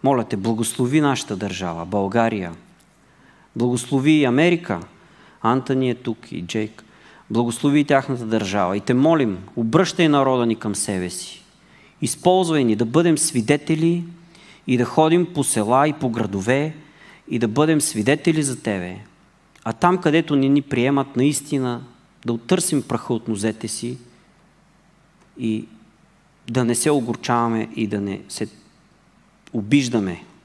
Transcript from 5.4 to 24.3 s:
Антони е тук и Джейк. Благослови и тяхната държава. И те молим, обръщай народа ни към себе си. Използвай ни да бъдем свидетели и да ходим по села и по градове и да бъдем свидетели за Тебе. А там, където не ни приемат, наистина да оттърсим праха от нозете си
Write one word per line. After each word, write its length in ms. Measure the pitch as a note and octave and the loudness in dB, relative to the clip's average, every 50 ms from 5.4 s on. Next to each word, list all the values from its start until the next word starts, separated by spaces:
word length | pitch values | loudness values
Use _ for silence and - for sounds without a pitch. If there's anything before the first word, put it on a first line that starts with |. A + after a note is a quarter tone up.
| - | 0
Антони 460 | A2+ B2 C3 B2 - C3+ C3 C3 B2+ | 0 0 0 0 -2 -2 0 0 0
е 60 | A#2+ | -2
тук 360 | B2 - A#2+ A2 - - - | -4 -6 -8 -8 -8 -10 -14
и 100 | - E2+ | -12 -10
Джейк. 420 | F2 E2+ - A2 A2 G#2+ - - - - - - - - - - _ _ | -10 -4 -4 -4 -4 -4 -8 -18 -20 -20 -20 -20 -20 -20 -20 -20 _ _
Благослови 500 | A2 A2+ A#2+ A#2 A2+ - - C#3+ C#3 D3+ | 0 0 0 0 -2 0 0 2 4 2
и 60 | C#3+ | 2
тяхната 400 | C#3+ D3 C3+ C3 - C3+ B2 A#2 | 4 2 0 2 -2 -6 -6 -2
държава. 520 | A2 A2+ A#2+ A2 F#2+ F#2+ G#2 F#2 F2+ G2 | -2 -2 -2 0 0 0 0 0 0 0
И 20 | G#2 | -2
те 140 | - - B2+ | 0 0 2
молим, 440 | B2+ C#3 D#3+ E3 D#3 C3+ A2 F#2+ F2 F#2 - - | 4 4 4 4 4 2 0 -2 -6 -10 -10 -6
обръщай 520 | A#2+ A2+ A2+ A#2 E3 F#3 - - - E3+ | -4 -4 2 4 2 2 2 2 2 2
народа 380 | D#3 D3 C#3+ C3+ C3 C3 B2 A#2+ | 4 4 2 2 2 2 2 0
ни 100 | A#2 A2 | 0 -2
към 200 | A2 - G#2+ G2+ | -2 -4 -6 -4
себе 340 | - - - G2+ F#2 F2+ F2+ | -4 -4 -4 -4 -4 -4 -6
си. 340 | F2 - - - - - - _ _ _ _ _ - - - - _ _ | -8 -10 -12 -14 -16 -20 -20 _ _ _ _ _ -20 -20 -20 -20 _ _
Използвай 640 | - - - - - F3 F#3 F#3 F#3 E3 D#3+ D3 C3 | -4 -4 -4 0 2 2 2 4 2 2 2 2 2
ни 120 | A#2 G#2+ | 2 2
да 100 | G#2 A#2+ | 0 0
бъдем 320 | A2+ A#2+ D#3+ E3+ F3 D#3 | 0 2 2 4 4 2
свидетели 880 | D3 - - - B2+ G#2+ A2+ D3 D3+ - - D#3+ D#3 D#3+ E3+ F3 F3 E3+ - - - - - _ - - - - - _ | 2 0 -2 -2 -2 2 2 0 0 2 -2 -2 0 2 0 0 -2 -4 -8 -16 -20 -20 -20 _ -20 -20 -20 -20 -14 _
и 100 | - B2 | -2 0
да 80 | A#2+ B2 | 0 0
ходим 480 | A#2+ - - D#3 D#3 E3 F3+ F3 F3 F3 | 0 4 4 4 6 6 4 2 0 -2
по 100 | D3+ C3+ | -2 -2
села 440 | - - A2+ G#2 G#2 B2 C3 D3 | 0 0 0 2 4 4 4 4
и 60 | D#3 D3 | 2 0
по 160 | - B2+ B2 | -2 -4 -4
градове 680 | A2 A2+ G#2+ F#2+ G2 G2 F#2+ A#2 B2+ C#3 D3 D#3 D#3 - - - _ - - - - - _ - | -2 -2 -4 -2 -2 -4 0 0 0 0 0 -4 -6 -12 -20 -20 _ -20 -20 -20 -20 -20 _ -6
и 100 | - A#2+ | -4 -2
да 80 | A#2 | -2
бъдем 340 | A2 G#2+ C#3+ D3+ D#3 D#3+ D3+ | 0 2 2 4 4 4 2
свидетели 640 | C3+ - - A2 G#2 A#2+ D3 D3+ - E3+ D#3 D#3 D3 | 0 -2 -2 -2 2 2 0 2 2 0 0 0 0
за 180 | C#3 B2+ - | -2 -4 -6
Тебе. 360 | - A#2 G#2 F#2+ F2 F2+ F#2 G2 A2 - _ _ _ _ _ _ _ _ _ - _ | -4 -4 -4 -4 -6 -8 -10 -14 -16 -20 _ _ _ _ _ _ _ _ _ -12 _
А 100 | A2+ A2+ | -8 -4
там, 240 | - - F3 F#3 | 0 2 2 2
където 380 | F3+ - D#3 D3 E3 D#3+ - C#3+ | 2 2 2 2 2 2 2 0
не 140 | C#3 C3+ C3+ | 2 4 4
ни 120 | C#3 C#3+ | 2 2
приемат, 540 | C3+ - C#3 B2 A#2+ C3+ C#3+ C#3 C3+ - - | 2 0 -2 0 2 2 2 0 -2 -2 -2
наистина 680 | A#2+ C3 D3 C#3+ - - - D3+ C3+ C3 B2 A#2+ A#2+ C3 - - _ _ _ _ _ - | 0 2 2 0 -2 -4 -4 -4 -2 -2 -4 -6 -6 -10 -18 -20 _ _ _ _ _ -6
да 80 | A#2+ A#2 | -4 -4
оттърсим 480 | A2+ - - F3+ F#3 E3+ - D#3 C#3 | -4 0 0 0 0 2 0 -2 -2
праха 320 | A2 - A#2 A2+ - - B2 | -2 -2 -4 -6 -2 -4 -4
от 140 | A2 - | -4 -2
нозете 400 | - A2 G2 G#2 A2+ G#2+ A2 - | -4 -4 -2 -2 -2 -2 -4 -8
си 300 | A2 - - - A#2+ B2+ B2+ - - _ _ _ _ | -10 -8 -8 -8 -8 -10 -10 -16 -20 _ _ _ _